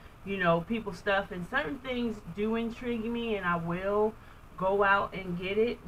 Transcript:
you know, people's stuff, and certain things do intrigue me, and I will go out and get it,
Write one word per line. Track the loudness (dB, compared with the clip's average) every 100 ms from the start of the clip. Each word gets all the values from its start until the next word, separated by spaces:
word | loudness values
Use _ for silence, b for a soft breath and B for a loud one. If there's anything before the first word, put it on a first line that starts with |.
| B B
you | -6 2
know, | 4 4
people's | 2 -4 -4 -4
stuff, | 2 2 0
and | -6 -2
certain | -2 -2 -4
things | -4 -2 -2 -4 -8
do | -2 0 0
intrigue | -2 -4 -4 -2
me, | -2 -2 -2 -2
and | 0
I | 0
will | 0 -2 2 4 2 0 B B -16 -2
go | 2 4
out | 6 4 2
and | -4 -6 -4
get | 0 2
it, | 2 0